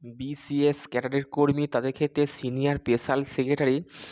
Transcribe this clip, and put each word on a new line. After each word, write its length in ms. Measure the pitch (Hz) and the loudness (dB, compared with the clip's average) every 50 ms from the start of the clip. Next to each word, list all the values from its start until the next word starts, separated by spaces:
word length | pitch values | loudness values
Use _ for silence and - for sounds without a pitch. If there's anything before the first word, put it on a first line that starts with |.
বিসিএস 880 | 127 120 117 123 131 139 147 139 - - 143 143 143 147 143 - - - | -18 -16 -10 -8 -8 -8 -8 -10 -6 -4 2 4 4 4 4 0 -4 -4
ক্যাডারের 360 | - 123 123 127 135 139 135 | -4 -4 -2 0 -2 -2 -2
কর্মী, 420 | - - 147 147 143 139 147 147 | -2 2 4 4 4 4 2 0
তাদের 260 | 143 - 120 123 135 | 0 0 0 0 -2
ক্ষেত্রে 340 | - - 151 147 - 143 147 | -2 -2 -2 0 0 0 0
সিনিয়র 500 | 143 - - - 123 123 135 139 143 143 | 0 -2 -6 -6 -4 -2 0 0 0 0
স্পেশাল 480 | 139 - 123 117 120 - - 135 139 139 | 0 0 0 0 2 2 0 0 0 0
সেক্রেটারি 580 | - - - 127 131 143 - 147 131 131 151 180 - - - - - | -2 -2 -2 0 0 0 2 4 2 2 2 -2 -6 -14 -18 -16 -16